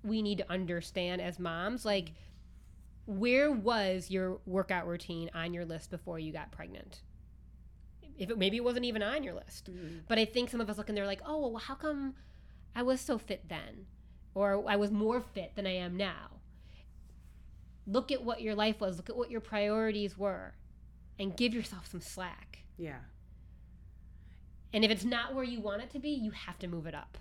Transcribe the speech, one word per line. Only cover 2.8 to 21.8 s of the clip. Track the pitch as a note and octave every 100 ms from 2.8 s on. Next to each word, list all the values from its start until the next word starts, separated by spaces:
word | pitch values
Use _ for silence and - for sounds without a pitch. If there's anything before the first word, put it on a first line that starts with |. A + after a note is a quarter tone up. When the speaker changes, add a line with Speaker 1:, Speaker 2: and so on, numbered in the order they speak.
| - - -
Speaker 1:
where | G3 A#3+ B3+ D4
was | C4 G#3 A3+ G3 F#3 -
your | F#3+ F#3 F#3 -
workout | F#3 F#3+ F3+ E3+
routine | F3 - E3+ E3
on | E3 E3
your | F3 E3+
list | D#3+ -
before | E3+ - E3
you | D#3
got | D#3 D3
pregnant? | - E3 - - - - - - - - - - - - - D#4 C#4
If | F#3+
it, | A3+
maybe | F#3+ A3+
it |
wasn't | A#3+ A#3+ B3
even | G#3+
on | G3+ -
your | C4 F3
list. | - - -
Speaker 2:
Mm-hmm. | F3+ D#3+ E3 -
Speaker 1:
But | A3
I | A3
think | A#3+ A#3+
some | A#3+
of | G#3+
us | G#3
look | G#3
and | G#3
they're | G3+
like, | G3 -
"Oh, | D#4 C4+
well, | A3
how | - C4+
come | D#4 D4 C4+ C4 - - - - - A#3
I |
was | B3 C4
so | - A3+
fit | - G3+ -
then?" | D#3+ - A2 F#3+ - - - -
Or, | F#3+ G3+ G3 -
"I | G#3
was | G#3
more | G#3 A3 A#3+
fit | A#3+ - E3+ -
than | F#3+
I | F#3
am | F3+ F3
now." | G3 - - - - - - - - - - - - - - - - - -
Look | A3 C4
at | C4
what | A#3 A3+
your | A3 G#3
life | G#3+ G#3+
was. | G3 E3+
Look | -
at | A#3+
what | A#3
your | A3+
priorities | - G#3+ G#3 A3 A3 G#3 G3+ F#3+
were. | G3 F3+ F#3 - - - - - - -
And | G3 -
give | A#3+
yourself | A#3 - F#3